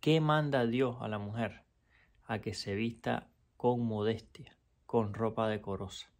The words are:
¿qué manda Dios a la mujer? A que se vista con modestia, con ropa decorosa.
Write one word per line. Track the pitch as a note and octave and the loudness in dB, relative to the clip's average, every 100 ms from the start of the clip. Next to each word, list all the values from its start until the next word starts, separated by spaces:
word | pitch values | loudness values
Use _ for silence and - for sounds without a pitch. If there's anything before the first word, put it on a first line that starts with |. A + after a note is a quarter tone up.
¿qué | - D#3+ | 4 4
manda | D3+ D3+ D3 C#3 A#2 | 6 4 4 2 2
Dios | B2 C3 A#2 | 2 0 0
a | G#2+ | -6
la | G#2+ | -6
mujer? | G#2 A2 A2+ - _ _ _ _ _ _ - | -6 -4 -4 -6 _ _ _ _ _ _ -6
A | A2+ | -4
que | A2 G2+ | -4 -6
se | - G2+ | -4 -2
vista | A#2 A2+ - A#2 - _ _ _ | -2 -4 -4 -4 -6 _ _ _
con | A#2+ B2 A#2+ | 2 2 0
modestia, | G#2+ G#2 A2+ - - - _ _ _ _ | 0 0 -2 -6 -20 -20 _ _ _ _
con | A#2+ G#2+ | 0 0
ropa | G#2 A2+ A2 A2 | -2 -2 0 -2
decorosa. | G#2+ G#2 G2 G2 - - _ | -2 -4 -8 -8 -12 -16 _